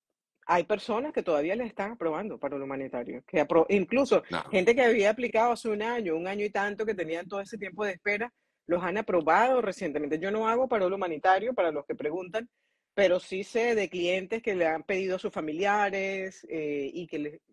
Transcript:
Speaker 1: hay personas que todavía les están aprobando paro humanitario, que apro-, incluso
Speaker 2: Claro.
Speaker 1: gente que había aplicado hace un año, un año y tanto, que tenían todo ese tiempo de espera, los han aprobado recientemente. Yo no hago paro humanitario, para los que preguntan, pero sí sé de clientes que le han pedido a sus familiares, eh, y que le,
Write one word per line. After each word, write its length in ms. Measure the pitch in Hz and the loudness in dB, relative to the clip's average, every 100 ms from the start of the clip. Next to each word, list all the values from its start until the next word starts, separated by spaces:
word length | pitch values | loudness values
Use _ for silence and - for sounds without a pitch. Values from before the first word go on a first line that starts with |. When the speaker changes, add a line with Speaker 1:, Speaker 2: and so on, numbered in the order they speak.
| _ _ _ _ - | _ _ _ _ 0
Speaker 1:
hay 180 | 175 170 | 2 2
personas 460 | 208 - 220 208 | -2 -2 -4 -2
que 120 | 226 | -4
todavía 320 | 185 147 156 214 | 0 0 2 -2
les 120 | 233 | -4
están 260 | - 202 | -6 -8
aprobando 440 | 233 165 156 208 156 | -4 -4 -2 -6 -6
paro 260 | 139 143 | -6 -6
humanitario, 600 | 139 135 135 127 123 247 - | -6 -6 -6 -6 -6 -10 -2
que 160 | 175 | 0
apro-, 240 | 143 170 160 | 4 4 4
incluso 520 | 202 180 240 269 190 | 2 2 0 4 2
Speaker 2:
Claro. 280 | - 170 - | 2 -6 0
Speaker 1:
gente 260 | 214 185 240 | 2 4 6
que 80 | |
había 260 | 240 226 202 | 4 4 2
aplicado 440 | 220 240 220 240 | 2 0 2 2
hace 160 | 233 233 | 0 -2
un 120 | 208 | -4
año, 340 | 220 240 196 160 | -2 -4 -2 -2
un 120 | 185 | -4
año 180 | 202 208 | -4 -2
y 60 | |
tanto, 340 | 202 202 208 220 | -2 -2 -2 -4
que 80 | |
tenían 340 | 196 160 165 175 | -4 -4 -6 -6
todo 140 | 196 | -8
ese 160 | 196 220 | -8 -10
tiempo 260 | 190 180 | -10 -4
de 100 | 208 | -4
espera, 380 | 180 208 208 240 - _ _ - | -2 -2 -2 -4 -10 _ _ -2
los 160 | 170 | 0
han 140 | 175 202 | 0 -2
aprobado 640 | 226 180 156 175 240 254 | 0 2 4 6 6 4
recientemente. 580 | 208 180 175 147 147 156 | 0 -4 -4 -4 -2 -2
Yo 120 | 185 | -2
no 160 | 214 220 | 0 0
hago 200 | 240 262 | 2 2
paro 180 | 226 185 | 2 2
humanitario, 680 | 196 185 156 185 190 226 | 0 -4 0 4 4 2
para 180 | 247 170 | 0 0
los 140 | 151 - | 0 -6
que 100 | 156 | -6
preguntan, 540 | 151 170 185 214 240 _ _ _ _ | -4 -4 -6 -8 -10 _ _ _ _
pero 260 | - 190 180 | 2 4 4
sí 240 | - 190 | 0 -8
sé 320 | 202 233 240 226 | -4 0 2 0
de 140 | 190 | 0
clientes 520 | 180 175 185 185 226 | -2 0 0 -2 -4
que 140 | 233 185 | -2 0
le 120 | 165 | 2
han 160 | 160 | 0
pedido 340 | - 190 190 185 | -2 -2 0 -2
a 20 | |
sus 140 | 214 | -4
familiares, 1120 | - 156 156 202 208 202 190 196 196 190 - 330 | -4 -6 -2 2 2 2 0 -4 -4 -8 -12 -8
eh, 400 | 160 151 143 139 | -6 -4 -4 -4
y 140 | 175 165 | -8 -8
que 120 | 156 | -6
le, 220 | 147 156 _ | -6 -10 _